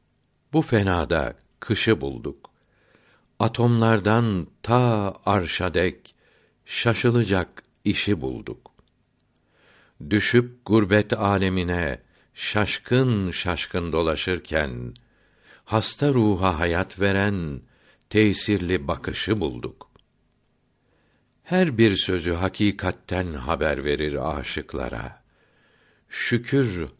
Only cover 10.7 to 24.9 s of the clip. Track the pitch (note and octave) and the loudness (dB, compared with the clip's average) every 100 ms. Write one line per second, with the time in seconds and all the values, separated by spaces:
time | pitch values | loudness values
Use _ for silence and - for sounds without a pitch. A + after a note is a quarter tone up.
10.7 | A2 G2 G#2 G2+ A2 G2+ G2 F#2+ F#2 F2 | 2 4 4 2 0 2 2 2 0 0
11.7 | F2 D#2+ C2 _ _ _ - - G#2 G2+ | -2 -2 -6 _ _ _ -12 -6 -2 -2
12.7 | - - B2 C3 G#2+ F#2+ E2+ F#2 E2+ - | -4 0 2 2 0 -2 -4 -4 -4 -4
13.7 | F#2 E2+ D#2+ E2 D2+ - F2+ - D#2 D2 | -6 -2 0 0 0 -2 -4 -2 -2 -2
14.7 | A#1+ A#1+ - _ _ _ _ _ - - | -6 -10 -14 _ _ _ _ _ -20 -2
15.7 | A2 - - C#3+ C3 G#2+ F#2 F#2+ D#2+ F2 | -2 0 0 0 4 4 4 2 2 0
16.7 | E2+ F#2+ - G2 G2 G2+ G2 E2 C2+ - | 0 -2 -2 0 2 0 -2 -4 -8 -14
17.7 | _ _ _ - G#2 G#2+ F#2 - G2+ F2 | _ _ _ -2 2 4 2 0 -2 0
18.7 | F2+ C#2 E2 - - - G#2+ D#2 A#1+ B1 | -2 -2 -6 -6 -6 -2 -2 -2 -6 -12
19.7 | - - _ _ _ _ _ _ _ _ | -14 -20 _ _ _ _ _ _ _ _
20.7 | _ _ _ _ _ _ _ - F3+ F3 | _ _ _ _ _ _ _ -4 0 2
21.7 | A2+ A2+ F#2+ - F2+ E2 E2+ F#2+ - G#2 | 4 4 4 0 -2 -2 -2 -2 0 0
22.7 | G2+ F#2 - - F#2 F2+ D2+ B1+ D#2 D#2 | 0 -4 -6 -4 -4 -4 -6 -4 -2 0
23.7 | C#2 C#2+ C#2+ D2+ C#2 C#2+ D2 C#2 - C#2+ | 0 -2 -2 -2 -4 -4 -6 -6 -10 -8
24.7 | C#2 B1 | -8 -6